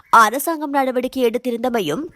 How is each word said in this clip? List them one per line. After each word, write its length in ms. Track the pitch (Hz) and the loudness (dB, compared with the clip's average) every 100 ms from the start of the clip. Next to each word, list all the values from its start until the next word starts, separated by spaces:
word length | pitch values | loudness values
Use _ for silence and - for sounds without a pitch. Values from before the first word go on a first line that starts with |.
| _ 226 | _ 4
அரசாங்கம் 520 | 214 262 339 320 302 277 | 6 2 -4 -4 -2 -2
நடவடிக்கை 480 | 262 247 254 262 240 | 0 -2 -4 -2 -2
எடுத்திருந்தமையும் 760 | 233 247 233 247 233 160 175 330 | -2 -4 -4 -2 -2 -2 -6 -8